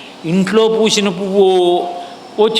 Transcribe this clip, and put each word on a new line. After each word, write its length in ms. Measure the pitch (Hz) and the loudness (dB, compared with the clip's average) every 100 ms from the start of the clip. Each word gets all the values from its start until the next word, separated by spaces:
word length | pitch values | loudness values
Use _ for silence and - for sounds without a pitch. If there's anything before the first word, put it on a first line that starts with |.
| - - 165 | -20 -12 -2
ఇంట్లో 420 | 180 185 214 220 | 0 2 2 2
పూసిన 420 | 220 214 208 202 | 2 0 2 0
పువ్వో, 800 | 175 196 196 190 185 175 175 - - - - - - | -2 -2 2 4 4 2 0 -2 -10 -14 -16 -8 0
ఓ 80 | 220 220 | 0 2